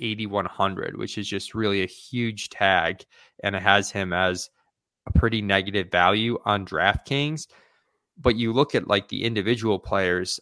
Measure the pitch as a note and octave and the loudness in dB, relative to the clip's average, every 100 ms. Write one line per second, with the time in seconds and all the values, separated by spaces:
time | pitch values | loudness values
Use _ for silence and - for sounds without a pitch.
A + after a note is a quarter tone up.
0 | A#2 G#2+ G#2 G2+ F2 - F#2+ F#2 - - | -6 -6 -4 -2 -4 -2 -2 -2 -8 -6
1 | G#2 - G2+ G2 - A2+ G#2+ G2+ F#2 - | -8 -6 -6 -6 -6 -2 0 0 -2 -6
2 | - B2 A#2 G#2+ - - G2 F#2 E2 F2+ | -8 -4 -4 -4 -10 0 2 4 2 -4
3 | - _ _ - G2+ G2 G2 G2+ F#2+ G2+ | -14 _ _ -6 -4 0 4 4 2 -4
4 | F#2+ F2 F#2 F2+ - _ _ _ _ _ | -2 0 0 -2 -8 _ _ _ _ _
5 | - - A#2 A2+ G2+ G2 F#2+ G2 F2 F2 | 0 2 2 0 2 0 2 -2 0 4
6 | F2+ G#2+ A#2 A#2 G#2+ G2+ F#2 D2+ F#2+ - | 4 4 0 -2 0 -2 -2 0 2 2
7 | - C#3 D3 D#3 - _ _ _ _ _ | -2 -2 -2 -6 -12 _ _ _ _ _
8 | _ _ C3 A2+ A2+ A#2 D3 A#2+ - G2+ | _ _ 0 2 0 2 2 0 2 0
9 | - G#2 A2+ A2 G2 A#2 A2 F#2+ - G2 | 0 -4 -2 0 0 0 2 0 0 0
10 | F#2 F2+ F#2 - | 2 0 -2 -8